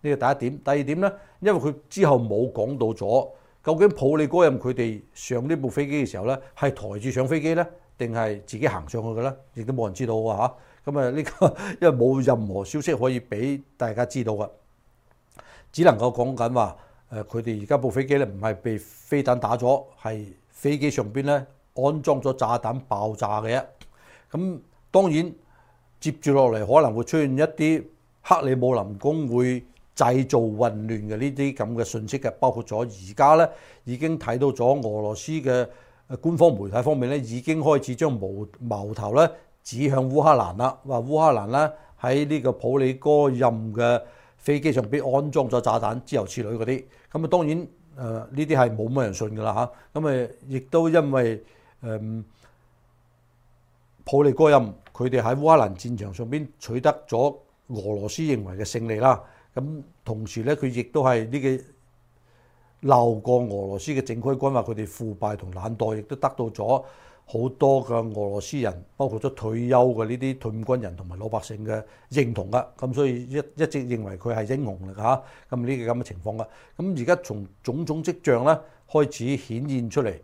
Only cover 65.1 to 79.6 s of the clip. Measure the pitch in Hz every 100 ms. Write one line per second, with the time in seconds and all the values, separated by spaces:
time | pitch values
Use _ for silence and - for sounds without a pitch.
65.1 | 98 104 104 95 90 104 113 113 107 104
66.1 | 135 135 - 113 107 107 127 - - -
67.1 | _ _ 113 127 131 139 135 - 117 113
68.1 | 104 101 101 98 147 113 87 - _ 135
69.1 | 107 107 - 110 113 120 127 127 113 110
70.1 | 123 131 135 113 107 110 127 101 85 92
71.1 | 90 107 110 - 107 107 107 110 - _
72.1 | 127 120 117 95 120 123 - 127 127 139
73.1 | 120 123 139 - - 156 143 123 120 104
74.1 | 95 117 113 104 135 127 92 95 98 110
75.1 | 135 - - _ 123 120 135 113 117 120
76.1 | 90 87 110 110 - - - 180 165 120
77.1 | 175 175 104 98 _ - 131 170 156 160
78.1 | 170 - 120 135 156 - _ _ 156 147
79.1 | - 120 139 - 117